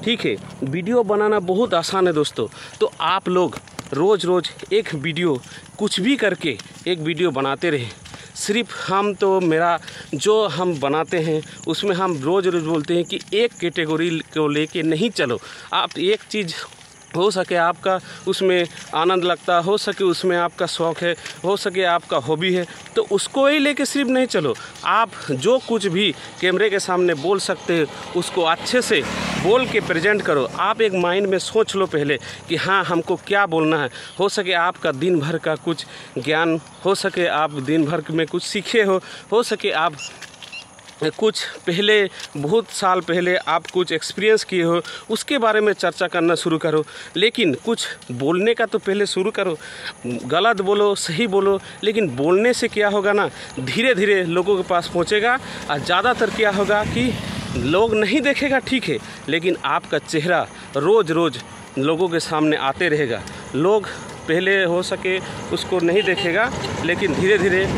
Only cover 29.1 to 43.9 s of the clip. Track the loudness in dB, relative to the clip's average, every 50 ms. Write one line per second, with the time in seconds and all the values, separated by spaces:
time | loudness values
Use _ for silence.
29.1 | -4 -4 -4 -4 -4 0 2 4 4 4 2 2 0 -2 0 0 -2 0 2 2
30.1 | 2 2 2 2 2 2 0 0 -2 -2 0 0 2 2 0 0 2 0 0 2
31.1 | 2 2 2 2 0 0 -2 0 0 0 0 2 2 -2 -2 0 0 -2 0 0
32.1 | 0 -2 -4 -10 -16 -16 -6 -4 -4 -2 0 2 2 2 2 2 0 0 0 0
33.1 | -2 -4 -2 0 2 2 2 2 2 2 2 4 2 2 0 -2 -4 -10 -16 -16
34.1 | -4 -2 -2 0 0 -2 -2 0 2 2 2 0 -2 -2 -2 -2 -2 0 0 2
35.1 | 2 2 0 -2 -4 -2 -2 -2 -4 -2 -2 -4 -4 -4 -6 -16 -16 -20 -20 -10
36.1 | -10 -6 -2 0 2 2 2 2 0 -2 -4 -12 -20 -4 0 0 0 0 0 -4
37.1 | -2 0 0 0 2 0 0 0 -2 -6 -2 0 2 2 2 0 0 -4 -4 -4
38.1 | -2 -2 -2 -2 -4 -6 -6 -4 -6 -6 -6 0 2 2 4 4 2 0 -2 -6
39.1 | -18 -18 -8 0 0 0 2 0 -4 -2 -2 -2 0 0 0 0 -2 -4 -14 -14
40.1 | -14 -16 -20 -20 -20 -20 -20 -18 -16 -18 -18 -18 -20 -20 -20 -20 -10 -4 -4 -4
41.1 | -2 2 0 0 0 0 -8 -8 -10 -6 -4 -2 -2 0 2 4 4 4 4 0
42.1 | -4 -10 -16 -12 -10 -6 -2 0 0 0 0 0 -8 -2 2 2 2 2 0 0
43.1 | 0 0 2 2 0 0 0 0 -2 -2 -2 -2 -2 -2 0 0